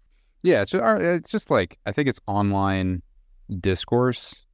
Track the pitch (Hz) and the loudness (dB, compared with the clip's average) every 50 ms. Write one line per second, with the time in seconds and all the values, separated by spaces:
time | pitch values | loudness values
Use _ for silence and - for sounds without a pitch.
0 | _ _ _ _ _ _ _ _ - 180 170 110 98 - - 185 - 226 220 202 | _ _ _ _ _ _ _ _ 2 4 4 4 2 0 -2 0 2 2 2 2
1 | 180 170 175 170 - - - 214 - - 151 117 92 - - _ _ 104 104 - | 2 0 0 -2 -4 -4 -6 -6 -2 2 2 2 2 0 -6 _ _ -6 -4 0
2 | 147 135 120 - - - 101 104 104 101 98 98 98 98 98 95 92 92 90 90 | 0 0 -2 -4 -6 -4 -2 0 0 2 0 0 0 0 0 0 -2 -2 -4 -4
3 | - _ _ - _ _ - - - - 107 92 87 98 92 - - - - 120 | -8 _ _ -20 _ _ -20 -20 -14 -12 -12 -4 -2 -2 -2 -2 -2 -2 0 2
4 | 123 127 120 - - - - - _ _ | 2 2 0 -2 -8 -12 -14 -16 _ _